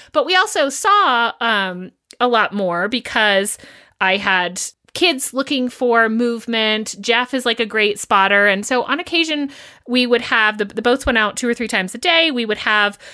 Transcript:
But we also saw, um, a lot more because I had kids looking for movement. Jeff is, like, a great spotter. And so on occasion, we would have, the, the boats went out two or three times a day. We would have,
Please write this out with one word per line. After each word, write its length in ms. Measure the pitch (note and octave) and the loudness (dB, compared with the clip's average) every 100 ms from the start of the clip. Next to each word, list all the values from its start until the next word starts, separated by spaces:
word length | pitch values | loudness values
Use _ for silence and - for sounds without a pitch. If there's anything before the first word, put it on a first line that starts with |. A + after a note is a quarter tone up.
| - | -4
But 120 | D4+ D#4+ | -2 2
we 80 | F#4 | 2
also 320 | G#4+ E4+ C#4 | 2 0 -2
saw, 640 | C#4 G4 G4+ F4 A#3+ A#3 - | 0 2 4 4 2 0 -2
um, 500 | A#3 G#3 F#3+ F3+ F3+ - _ - | 0 0 -2 -6 -12 -18 _ -2
a 60 | B3 | 2
lot 240 | A3+ G3+ | 2 2
more 340 | G3+ F#3 E3+ G3+ | 0 -2 -2 -2
because 680 | A#3+ - A#3+ G#3+ G3 G3+ - - - _ _ | -4 -2 2 4 2 0 -6 -14 -20 _ _
I 160 | F#3+ F#3+ | -2 0
had 460 | G3 F#3 F3+ F3+ - - _ | 0 0 0 -6 -10 -12 _
kids 400 | - F4 C4+ - | 0 0 0 -2
looking 360 | B3+ C4+ C#4 B3 | -4 -2 -2 -4
for 380 | - B3 A#3 A3+ | -2 2 2 2
movement. 880 | A3+ A#3+ A#3 A#3 A3+ A3 G#3+ G#3+ - | 2 -2 -2 -4 -2 0 -2 -6 -8
Jeff 320 | G#3 A#3 B3 | 0 0 0
is, 140 | C4 A#3+ | -2 -2
like, 120 | A3+ | -2
a 60 | A3 | -2
great 320 | A3 G#3 - | 0 0 -2
spotter. 480 | - G3+ G3 G3+ G3+ | 0 2 4 4 4
And 180 | G3 | 2
so 200 | G#3 B3+ | 0 -2
on 160 | - D4 | 0 -4
occasion, 500 | F4 E4+ D#4+ D4 C#4 - - - - | -2 -2 0 -2 -6 -8 -20 -20 -2
we 180 | B3 B3 | 0 2
would 160 | A#3 | 0
have, 380 | - A#3+ G#3 G#3+ | 2 2 2 0
the, 60 | G#3 | -6
the 180 | A3+ | -2
boats 200 | A#3+ C4+ | 0 0
went 140 | - A#3 | 0 0
out 180 | G#3 - | 0 -2
two 140 | A#3+ | -4
or 60 | A#3 | -4
three 120 | A3+ | -4
times 280 | G#3 F#3 A#3+ | -4 -4 -4
a 20 | |
day. 320 | F4 E4 E4 | 0 2 2
We 160 | B3 A3 | -2 -4
would 140 | G#3+ | -4
have, 400 | A#3 G#3+ G#3 - - | 0 2 0 -2 -16